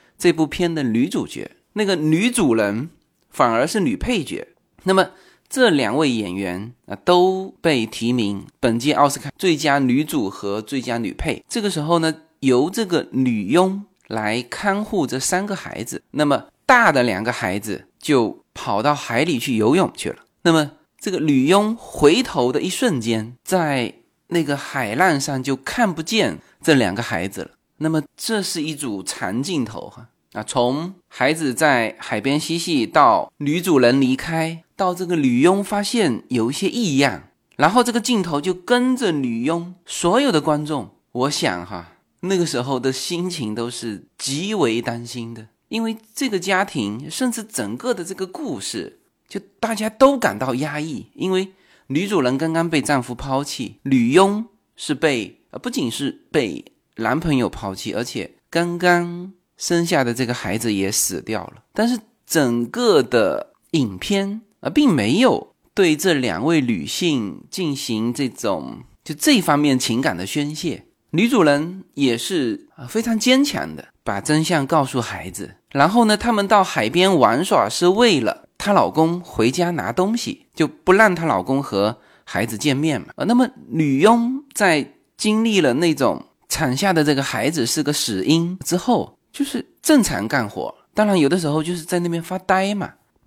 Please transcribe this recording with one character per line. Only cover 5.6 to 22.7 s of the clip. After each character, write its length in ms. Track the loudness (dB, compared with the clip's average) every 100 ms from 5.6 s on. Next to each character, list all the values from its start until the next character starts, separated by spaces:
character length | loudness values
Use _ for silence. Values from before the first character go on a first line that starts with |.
| 4
两 260 | 4 2 0
位 140 | 0
演 240 | 0 -4 -4
员 380 | -4 -6 -10 -16 -16
啊， 100 | -4
都 520 | 2 4 4 0 -6 -4
被 240 | 0 0
提 300 | -2 -2 -2
名 320 | 0 0 -4 -10 _
本 180 | -2 0
届 160 | 0
奥 160 | 4 2
斯 100 | 2
卡 120 | -8 -2
最 220 | 0 2
佳 220 | 2 2
女 240 | 2 2
主 260 | 0 -2 -2
和 320 | -4 -6 -6
最 180 | -4 -6
佳 200 | -4 -4
女 120 | -6
配。 320 | -6 -6 -6 -6
这 100 | -4
个 120 | -2
时 80 | -2
候 180 | 0 2
呢， 160 | 2 -2 _ _
由 280 | 2 4 4
这 160 | 0 0
个 220 | 0 0
女 380 | 0 0 0 2
佣 360 | 2 2 0 -10 _ _
来 360 | -4 -2 -2
看 420 | -6 -6 -4 -2 -2
护 220 | -2 -2
这 120 | -2
三 280 | -2 -4 -4
个 80 | -8
孩 280 | -10 -10
子， 200 | -10 -12 -10
那 120 | -2
么 220 | 2 0 -2 _ 4
大 240 | 4 6
的 100 | 4
两 220 | 2 0
个 80 | -2
孩 260 | -4 -4 -4
子 300 | -6 -8 -10 _
就 460 | 0 2 2 -4 _
跑 300 | -12 -4 0
到 100 | 0
海 300 | 0 -2 -2
里 160 | 0 -2
去 160 | -2 2
游 200 | 4 4
泳 160 | 2 -2
去 140 | -10
了。 80 | -10 _ _
那 100 | 2
么 200 | 2 2 -6 _ _
这 100 | -6
个 80 | -2
女 300 | 2 2 4
佣 280 | 4 2 -2
回 460 | -10 2 4 4
头 300 | 2 0 0
的 100 | 0
一 80 |
瞬 320 | -2